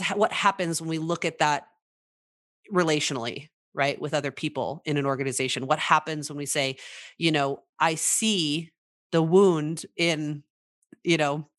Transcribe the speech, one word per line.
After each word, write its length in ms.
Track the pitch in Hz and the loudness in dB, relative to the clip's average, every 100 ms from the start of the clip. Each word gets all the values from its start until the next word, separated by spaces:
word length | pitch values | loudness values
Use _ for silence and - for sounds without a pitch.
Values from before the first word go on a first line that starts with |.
| 180 | -2
what 220 | 202 214 | 0 0
happens 480 | - 202 190 170 165 | 2 0 2 -2 -2
when 100 | 160 | -4
we 100 | 160 | -4
look 260 | 160 170 165 | -2 -2 -2
at 140 | 160 | 0
that 280 | 151 143 - _ _ _ _ _ _ _ _ _ - | 0 0 -4 _ _ _ _ _ _ _ _ _ -4
relationally, 760 | 180 160 151 - 135 117 - 139 _ _ | 0 2 2 0 -4 -6 -8 -14 _ _
right, 260 | - 139 - | -4 -2 -2
with 140 | 151 | -4
other 180 | 147 139 | -2 -4
people 520 | - 156 135 92 156 - | -4 -6 -4 -4 -4 -4
in 120 | 147 | -2
an 100 | 139 | 0
organization? 580 | 135 135 123 131 - 131 | -2 -2 -2 -2 -2 -2
What 140 | 156 | 0
happens 500 | - 156 160 156 143 | 4 2 2 -6 -6
when 80 | 147 | -8
we 80 | 143 | -4
say, 320 | 151 135 131 - - - - | -2 -2 -4 -14 -18 -18 -2
you 140 | 165 | 2
know, 320 | 156 139 139 _ - | 2 0 -2 _ 0
"I 160 | 165 156 | 0 0
see 760 | - - 220 202 151 151 165 _ _ _ _ | -2 0 2 2 0 -2 -6 _ _ _ _
the 120 | 165 | 2
wound 640 | 160 185 196 165 151 160 - - | 6 6 6 4 0 -6 -8 -2
in, 480 | 170 156 151 151 - _ _ _ _ - | 0 0 -4 -8 -12 _ _ _ _ -6
you 140 | - 165 | 0 2
know, 320 | 147 151 151 | 2 -2 -8